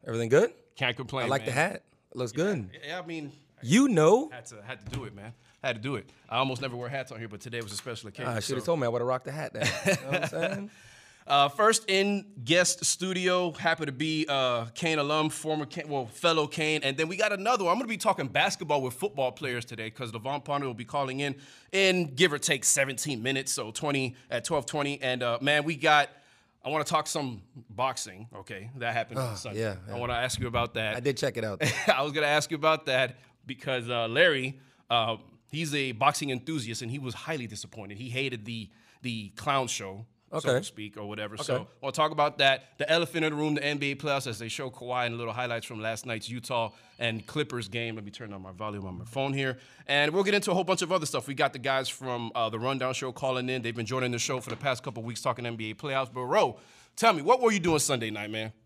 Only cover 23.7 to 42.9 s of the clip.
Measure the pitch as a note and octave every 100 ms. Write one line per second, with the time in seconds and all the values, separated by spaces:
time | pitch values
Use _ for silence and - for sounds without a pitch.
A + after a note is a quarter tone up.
23.7 | A#2 D3+ C#3 C3 B2 - A#2 A2+ D#3 -
24.7 | D#3 C#3+ C#3+ C3 B2+ B2 A#2 C3+ D3 C#3+
25.7 | D3+ D#3 D3+ C#3+ - _ _ _ _ -
26.7 | D#3 C#3+ F3+ - E3 C3+ A2 F#2 - A#2
27.7 | G2+ C3 B2+ - F#2 A#2 G#2 G2 G2+ G#2+
28.7 | C3+ A#2+ A#2 A2+ A2 B2+ G#2+ B2 G#2 A2
29.7 | F#2+ F#2 A#2+ A#2+ A#2+ B2 - B2+ A#2 A#2+
30.7 | A#2 A2 A2+ B2 B2+ C#3+ A2+ G#2+ F#2+ C3+
31.7 | - - C3 D3 D3 D3 D3+ C#3+ D#3 D#3
32.7 | D#3 D3+ C3 B2+ B2 - _ - C3 -
33.7 | B2+ A#2 A#2+ A2+ A#2+ F3 C#3+ C3 C3+ -
34.7 | _ _ A#2 A2+ A2 - - _ D3 E3
35.7 | C#3+ C3+ A2+ C3+ C#3+ C#3+ B2+ B2 D#3+ A2+
36.7 | A2 A#2+ B2 C3 A2 - D#3+ A#2 G#2 -
37.7 | - G2 G#2 B2+ B2 C#3 B2 G#2+ A#2 G2+
38.7 | _ _ _ B2+ A2+ G2+ - - C#3 B2
39.7 | - G2 F#2+ A2+ _ _ F#3 D#3 B2+ D#3+
40.7 | - G#2 G#2+ G#2 G#2+ G#2+ G#2+ - C3 B2
41.7 | _ C#3 C3 D#3 D#3 D3 D3 C#3 C3+ -
42.7 | _ D3